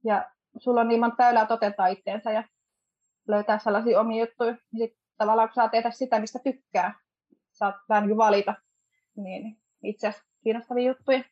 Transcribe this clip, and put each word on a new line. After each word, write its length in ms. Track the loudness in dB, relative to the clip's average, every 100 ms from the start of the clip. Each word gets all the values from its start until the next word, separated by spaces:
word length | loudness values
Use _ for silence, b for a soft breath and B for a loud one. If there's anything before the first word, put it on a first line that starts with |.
Ja 280 | 0 -2 -4 _ _ -8
sulla 240 | 0 2
on 60 | 2
niin 120 | 2
monta 240 | 0 2
väylää 220 | 4 4 0
toteuttaa 420 | 0 -2 0 -2
itteensä 440 | -2 -8 -8 -4
ja 120 | -4 -6 _ _ _ _ _ _ _ -2
löytää 320 | -2 0 -2
sellaisia 400 | 0 0 2 2
omia 260 | 2 -2 -4
juttuja, 260 | _ -4 -4 _
niin 180 | -8 -8
sit 80 | _ _ _
tavallaan 320 | 0 2 2
kun 60 | 0
saa 140 | 0
tehdä 220 | 0 -2
sitä, 280 | -6 -2 -2
mistä 200 | -2 -6
tykkää, 500 | -6 -6 _ -4 -4 -8 _ _ _ _ _
saat 240 | _ -6 -6 _
vähän 180 | 0 2
niin 100 | 2
valita, 380 | 4 4 0 -8 _ _ _ _ _ -16
niin 420 | -12 -12 -14 -18 _ _
itse 240 | -12 -6 -8
asiassa 200 | -8 _ _
kiinnostavia 440 | -4 -4 -4 -2 0
juttuja. 360 | -2 0 0 -2